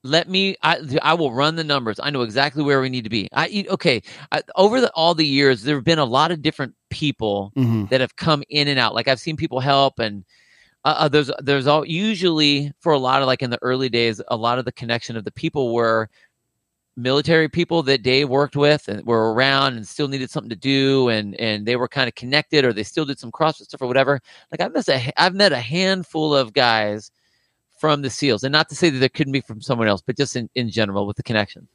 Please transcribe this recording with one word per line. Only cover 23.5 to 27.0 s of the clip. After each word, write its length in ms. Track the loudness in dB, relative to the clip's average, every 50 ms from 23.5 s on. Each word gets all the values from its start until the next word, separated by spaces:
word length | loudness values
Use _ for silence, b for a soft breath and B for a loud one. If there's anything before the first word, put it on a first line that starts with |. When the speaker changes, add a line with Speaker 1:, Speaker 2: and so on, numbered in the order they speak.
| 0 -4 -14
Speaker 1:
stuff 180 | -20 -10 -8
or 60 | -6 0
whatever. 320 | 2 2 4 2 2 0 b b b b b b
Like, 80 | -6 -4
I've 120 | -4 -2
met 160 | -2 -2 0 0
a, 240 | 0 0 0 -4 0 0
I've 140 | 0 2 4
met 160 | 4 2 2
a 80 | 2 0
handful 800 | -4 -2 -2 0 2 2 0 -2 -4 _ -4 -2 0 2 2
of 160 | 2 2 2
guys 580 | 2 2 4 4 4 2 2 -2 -4 -6